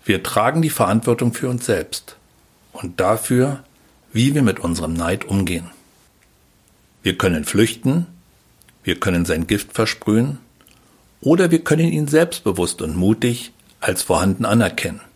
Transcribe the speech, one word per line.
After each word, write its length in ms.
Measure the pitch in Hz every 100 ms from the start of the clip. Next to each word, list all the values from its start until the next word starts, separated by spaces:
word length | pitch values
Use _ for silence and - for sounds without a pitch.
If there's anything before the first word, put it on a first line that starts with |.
Wir 180 | - 95
tragen 380 | - - 113 151
die 100 | 160
Verantwortung 640 | - 101 110 117 113 120
für 160 | 117 131
uns 160 | 123
selbst 520 | - 98 - - - - _ _ _ _ _
und 280 | - 90 87
dafür, 640 | 92 110 - 123 131 139 - _ _ _ _
wie 220 | 113 127
wir 80 | 147
mit 160 | 123 92
unserem 340 | 85 85 80
Neid 320 | 82 82 98
umgehen. 460 | - 98 92 87 85 - _ _ _ _ _ _ _ _ _ _ _ _
Wir 140 | - 90
können 280 | 98 80
flüchten, 640 | - 101 113 - - 170 170 - _ _ _ _ _ _
wir 160 | - 90
können 260 | - 87
sein 220 | 85 82 85
Gift 260 | 104 -
versprühen 680 | - 110 - - 107 127 139 - _ _ _ _ _ _ _
oder 320 | - 170 180
wir 100 | 165
können 300 | - 156 165
ihn 160 | 160 147
selbstbewusst 760 | 156 170 - - 92 87 -
und 140 | 82 80
mutig 560 | 92 110 123 123 - _ _ _
als 220 | - 92
vorhanden 420 | - 82 92 92
anerkennen 560 | 113 110 101 - - - -